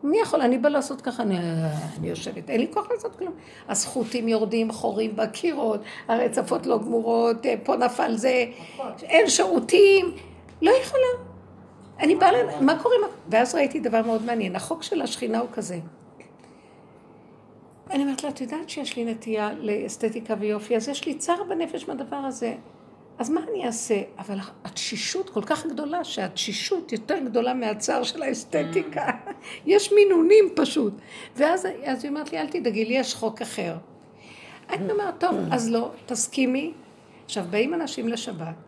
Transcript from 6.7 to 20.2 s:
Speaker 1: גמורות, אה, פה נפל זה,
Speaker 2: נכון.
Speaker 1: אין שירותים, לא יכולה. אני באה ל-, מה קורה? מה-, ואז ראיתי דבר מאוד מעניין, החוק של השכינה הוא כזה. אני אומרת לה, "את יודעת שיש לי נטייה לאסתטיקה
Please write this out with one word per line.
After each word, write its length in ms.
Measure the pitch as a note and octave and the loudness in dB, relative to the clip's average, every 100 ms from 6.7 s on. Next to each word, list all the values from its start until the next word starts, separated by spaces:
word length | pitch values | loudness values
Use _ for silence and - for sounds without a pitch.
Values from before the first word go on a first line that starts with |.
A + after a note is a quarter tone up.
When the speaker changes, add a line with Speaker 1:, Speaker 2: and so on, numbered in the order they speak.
| A#3 | 0
Speaker 1:
גמורות, 680 | G#3+ A3+ A3+ A#3 A#3 A3+ C4 | 2 -2 2 2 2 2 0
אה, 80 | A3+ | -2
פה 120 | - B3+ | 0 0
נפל 400 | A#3+ A#3 - A3 | 0 0 -2 2
זה, 280 | B3+ B3+ A#3 - - | 2 2 0 -6 -18
Speaker 2:
נכון. 180 | - C4 - | -12 -12 -12
Speaker 1:
אין 280 | - D#4+ G4 | 4 6 6
שירותים, 840 | - F#4+ E4+ - F4+ G4+ G4 F4+ - - - - - | 4 4 2 4 8 10 8 4 -4 -16 -20 -20 0
לא 80 | D#4+ C5 | 4 4
יכולה. 200 | - C#5 B4+ B4 - - - - - - - - | 4 2 2 2 -8 -18 -20 -20 -20 -20 -20 0
אני 140 | C#4+ | 4
באה 180 | F4+ F4+ | 6 6
ל-, 280 | A#4+ - - | 6 2 4
מה 180 | C4+ D#4+ | 4 4
קורה? 120 | A#4 A#4+ | 4 4
מה-, 60 | G#3 - - | 2 -4 0
ואז 260 | A3 B3 | 2 4
ראיתי 260 | E4+ C#4 D#4 | 2 0 0
דבר 220 | A3+ A3+ | 0 2
מאוד 200 | A3+ A3+ | 2 -2
מעניין, 320 | A3+ A#3 F#3+ F#3 | -2 -2 -2 -4
החוק 260 | - E4 | -6 -8
של 200 | - F4+ | -4 -4
השכינה 360 | A#3 - A#3+ A3+ | -2 -4 -2 -2
הוא 100 | A#3+ | -2
כזה. 260 | - F3 F3 D#3+ - - - - - - - - - - - - - - - - - - - - | -6 -6 -8 -10 -18 -20 -20 -20 -20 -20 -20 -20 -20 -20 -20 -20 -20 -20 -20 -20 -20 -20 -20 -6
אני 120 | C#4+ | -2
אומרת 220 | C#4 C4+ | 0 -2
לה, 40 | D4 | -6
"את 100 | C#4 | -6
יודעת 280 | B3 D4+ F#4 | -8 -8 -8
שיש 260 | - C4+ - | -8 -6 -4
לי 80 | |
נטייה 460 | A#3 A3 A3+ A3 G#3 G#3 | -4 -6 -4 -2 -2 -4
לאסתטיקה 760 | G#3+ G3+ - - A3+ A3+ | -4 -4 -4 -4 -4 -4